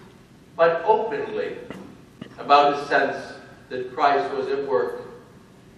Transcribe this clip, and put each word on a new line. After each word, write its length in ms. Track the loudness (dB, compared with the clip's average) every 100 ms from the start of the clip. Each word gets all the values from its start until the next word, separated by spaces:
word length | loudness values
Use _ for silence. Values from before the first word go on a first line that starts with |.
| -20 -20 -20 -20 -10 2
but 280 | 2 4 2
openly 720 | 2 2 -4 -6 -6 -6 -8 -14 -16 -16 -20 -20 -20 -18 -6
about 400 | 4 6 6 2
his 100 | 0
sense 460 | 0 2 -2 -10 -16 -20 -20 -12
that 240 | -10 -8 0
Christ 360 | 2 2 0 -4
was 140 | -4
at 180 | -4 -2
work 340 | 0 -2 -6 -12 -18 -20 -20 -20 -20 -20